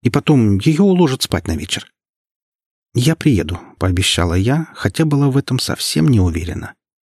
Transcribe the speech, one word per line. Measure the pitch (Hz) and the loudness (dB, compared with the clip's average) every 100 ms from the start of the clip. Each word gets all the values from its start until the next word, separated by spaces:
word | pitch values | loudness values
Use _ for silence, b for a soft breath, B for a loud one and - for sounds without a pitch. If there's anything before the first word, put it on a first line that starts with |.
И | 120 | 0
потом | 143 - 143 110 98 | 0 2 4 4 2
её | 147 156 | 2 2
уложат | 202 180 165 131 | 4 4 2 0
спать | - 90 82 | -2 -4 -2
на | 80 | -6
вечер». | - - - _ _ _ _ _ _ _ _ _ _ | -6 -10 -10 _ _ _ _ _ _ _ _ _ _
«Я | 120 123 160 | -2 0 0
приеду», | 156 110 78 87 - - | 0 0 -2 -8 -12 -4
пообещала | 92 90 90 - 87 | -2 0 -2 0 0
я, | 87 101 143 160 | 0 0 -2 -4
хотя | - 101 - 160 | -6 -6 -2 0
была | 143 143 | 2 2
в | 131 | 0
этом | - 127 | -2 -4
совсем | - - - 151 156 | -4 -6 -4 0 2
не | 117 | 4
уверена. | 92 82 85 - - - _ _ | 2 -2 -6 -10 -12 -18 _ _